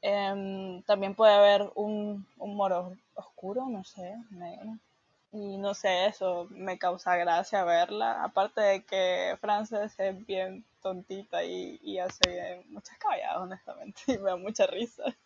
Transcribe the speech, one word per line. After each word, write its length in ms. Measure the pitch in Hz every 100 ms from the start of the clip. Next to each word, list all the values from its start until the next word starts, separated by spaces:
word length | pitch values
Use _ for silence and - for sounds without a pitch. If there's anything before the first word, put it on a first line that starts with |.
Em, 800 | 202 202 196 202 196 190 190 180
también 320 | - 208 196 196
puede 160 | 220
haber 360 | 202 202 202 208
un 520 | - 208 214 208 202 196 _
humor 340 | 208 202 196
os-, 260 | 180 180 190 _
oscuro, 520 | - - - 185 220 262
no 140 | 214
sé, 300 | 185 - 180 214 226
negro. 480 | 185 175 - 214 220 _ _ _ _ _
Y 260 | 214 202 196
no 160 | 196
sé, 320 | 202 202 180 190
eso 400 | - 185 175 175
me 280 | - 190 185
causa 380 | 185 180 - 180
gracia 480 | 175 170 190 202
verla. 580 | 175 170 175 208 226 233
Aparte 380 | 180 - 208 -
de 240 | 208 196
que 520 | - 190 185 180 180 185
Frances 580 | 208 208 214 220 214 -
es 280 | 196 190 214
bien 380 | 190 185 190 - _
tontita 600 | 190 185 196 190 202 -
y, 360 | 175 185 180 -
y 160 | - 190
hace 300 | 180 - 185
bien 420 | 180 180 180 180
muchas 240 | 202 - -
cagadas, 400 | 427 226 - 170
honestamente, 580 | 185 185 - - - - -
<laughs> 20 |
y 100 | 240
me 120 | 196
da 60 | 180
mucha 300 | 185 220 196
risa. 380 | - 233 - - -